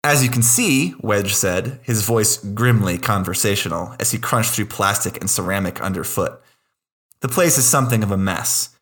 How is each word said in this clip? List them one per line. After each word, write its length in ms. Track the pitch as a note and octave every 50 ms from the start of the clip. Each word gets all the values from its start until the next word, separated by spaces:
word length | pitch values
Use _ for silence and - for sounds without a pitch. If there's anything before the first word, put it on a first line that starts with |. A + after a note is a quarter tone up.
| -
"As 180 | D3 D3 C#3
you 80 | C3 A#2+
can 120 | B2 B2
see," 520 | A2 - - A#3 B3 F#3+ C3+ C3 D#3 F3+ - -
Wedge 340 | - A2 G#2 G2+ G2+ G2 G2+
said, 460 | - - F#2+ F2 F#2 G#2+ A#2+ C3+ -
his 200 | - - A#2 G#2+
voice 340 | G2+ G#2 A#2 A2+ G#2+ G#2 -
grimly 600 | - - G2+ G2+ G#2+ A#2 B2 A#2 G#2 G2 F#2 F2 F2
conversational 960 | - - G#2 G2 F#2 F#2+ F2+ - - G#2 G2 - - F2+ E2 E2+ E2+ - - -
as 120 | - -
he 80 | - -
crunched 340 | - - - A#2 A2 A2+
through 140 | - - G#2
plastic 540 | - - - G2+ G2 G2+ - - B2 - -
and 100 | - G2
ceramic 500 | - - F#2 F2+ G2 G2 F#2+ F2+ F2+ -
underfoot. 600 | - G2 F#2 F2 C#2 - - G#2 F2+ - - - _ _ _ _ _ _ _ _ _ _ _ _ _ _ _ _
"The 80 | - B2+
place 280 | A#2 F#3 F3 E3+ C3+ C#3
is 80 | B2+
something 360 | - - C#3 C3 A#2+ A#2+ A2
of 80 | A2 G2
a 60 | G2+
mess. 540 | F#2+ F#2+ F#2+ F2 - - - - - - - _ _